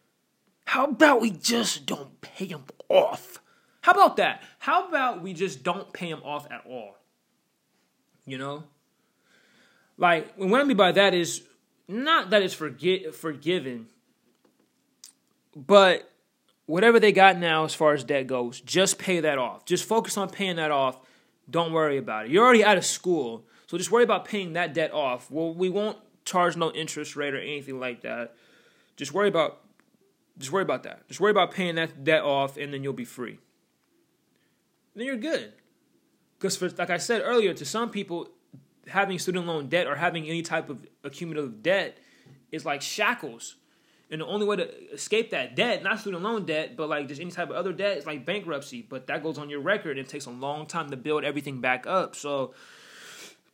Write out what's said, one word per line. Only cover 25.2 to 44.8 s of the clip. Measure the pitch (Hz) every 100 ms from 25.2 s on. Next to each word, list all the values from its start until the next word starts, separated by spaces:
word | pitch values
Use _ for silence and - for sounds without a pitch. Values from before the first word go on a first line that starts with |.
| -
Well, | 151 165
we | 165 185
won't | 185 214 214 _ _ -
charge | 185 175 165
no | 160
interest | - 160 151 147 143
rate | 143
or | 135
anything | 104 147 135 131
like | 127 120
that. | 120 117 117 - _ _ _ _ _ -
Just | 139
worry | 170 202
about, | 165 147 - _ _ _ _ _ _ _ -
just | 135
worry | 190
about | 170 127
that. | - - -
Just | 139
worry | 202
about | 202 175
paying | - 180 165
that | 165 143
debt | 139 156
off, | 143 139 135 139
and | 143
then | 139
you'll | 139
be | 127 120
free. | - 113 104 _ _ _ _ _ _ _ _ _ _ _ _ _ _ _
Then | 202 254
you're | 254
good. | 294 294 107 - _ _ _ _ _ _ _ _
'Cause | 190
for, | - 180
like | - 175
I | 175
said | - 226
earlier, | - 240 196
to | -
some | 143 220 233
people, | 202 185 170 - _ _ - _ _ -
having | 185 190 180
student | - 180 175
loan | 160 139
debt | 170 139
or | 143
having | 175 170 151
any | 165
type | 165 165 160
of | 123 - _
accumulative | - - 170 151 139 110
debt | 151 190 160 - _ _ - - _
is | 151
like | 147 143
shackles. | - - 208 240 147 113 - - _ _ _ _ -
And | 160
the | 156
only | 208 202
way |
to | 202 - -